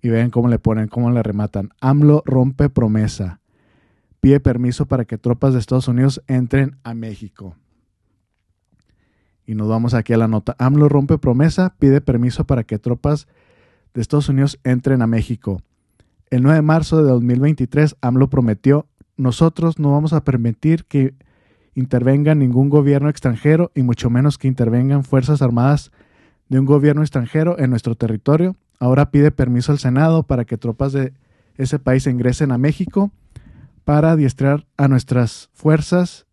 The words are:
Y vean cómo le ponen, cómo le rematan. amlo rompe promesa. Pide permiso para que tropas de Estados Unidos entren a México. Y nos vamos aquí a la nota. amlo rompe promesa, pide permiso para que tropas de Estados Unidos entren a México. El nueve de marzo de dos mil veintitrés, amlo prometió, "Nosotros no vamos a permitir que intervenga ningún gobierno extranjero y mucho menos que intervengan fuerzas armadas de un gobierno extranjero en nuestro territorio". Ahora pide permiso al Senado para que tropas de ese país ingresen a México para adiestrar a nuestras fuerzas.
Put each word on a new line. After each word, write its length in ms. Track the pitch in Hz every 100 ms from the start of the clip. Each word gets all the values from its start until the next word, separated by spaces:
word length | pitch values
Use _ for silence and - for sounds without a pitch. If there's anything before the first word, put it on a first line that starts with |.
Y 60 | 120
vean 220 | 113 120
cómo 180 | 123 120
le 100 | 117
ponen, 300 | - 110 110
cómo 240 | 120 120
le 100 | 120
rematan. 480 | 107 101 104 101 98 _
amlo 440 | - 147 147 151 -
rompe 420 | 131 127 135 147
promesa. 680 | 131 113 107 107 - 92 87 _ _ _ _ _ _ _ _
Pide 220 | 135 139
permiso 460 | 135 120 123 120 147
para 180 | 131
que 140 | 117 117
tropas 340 | 120 120 139
de 80 | 127
Estados 260 | 110 127 127
Unidos 340 | 123 135 135 -
entren 520 | 127 123 135 135 135
a 120 | 117
México. 600 | 117 113 98 104 _ 98 82 _ _ _ _ _ _ _ _ _ _ _ _ _ _ _ _ _ _ -
Y 100 | 107
nos 120 | 107
vamos 260 | 110 117
aquí 180 | 123 107
a 40 | 117
la 120 | 113
nota. 260 | 110 - -
amlo 280 | 127 147 147
rompe 300 | 143 139 156
promesa, 560 | 131 123 160 - 185 _
pide 200 | 139 139
permiso 440 | 147 123 123 -
para 180 | 147 123
que 160 | 110 107
tropas 480 | - 120 147 147 - _ _ _ _ _ _
de 60 | 120
Estados 280 | 113 147 147
Unidos 320 | 135 139 -
entren 400 | 127 127 131 131
a 60 | 113
México. 520 | 113 110 117 - 92 - _ _ _ _ _ _
El 140 | 127
nueve 140 | 131 156
de 40 |
marzo 400 | 151 160 151 160
de 80 | 147
dos 120 | 123
mil 180 | 120 123
veintitrés, 560 | 143 151 123 143 151 -
amlo 300 | 123 127 131
prometió, 560 | 135 117 104 135 143 - _ _ -
"Nosotros 640 | 131 117 165 160 165 160
no 100 | 143
vamos 220 | 143 156
a 100 | 160
permitir 600 | 143 127 117 110 156 160
que 320 | - 143 135 135 _ _ _ _ _
intervenga 600 | - 127 123 120 139 147 151
ningún 320 | 131 123 139
gobierno 400 | 147 143 143 147
extranjero 640 | 147 131 117 147 160 175
y 80 | -
mucho 260 | 123 117 123
menos 300 | 120 143 139
que 80 | 135
intervengan 560 | 127 117 120 131 139
fuerzas 400 | 131 135 127 147
armadas 480 | 131 117 131 147 - _ _ _ _ _ _
de 120 | 131
un 60 | 135
gobierno 360 | 147 147 147
extranjero 560 | 156 139 120 156 160 175
en 120 | 131
nuestro 260 | 120 - 113
territorio". 580 | 113 110 - 156 180 185 _ _
Ahora 320 | 123 131 147
pide 220 | 143 147
permiso 400 | - 127 120 123
al 80 | 143
Senado 420 | 127 127 160 165
para 220 | - 127
que 140 | 117 117
tropas 340 | 120 117 139
de 200 | 139 131 - _ _ _ -
ese 240 | 131 147
país 260 | 131 131 131
ingresen 460 | 123 123 123 147
a 60 | 123
México 520 | 139 160 180 - 202 _ _ - - - - _
para 280 | - 147 160
adiestrar 520 | 160 139 - 139 147 - -
a 100 | 139
nuestras 640 | 131 - 123 117 - -
fuerzas. 720 | _ 156 156 147 180 175 - _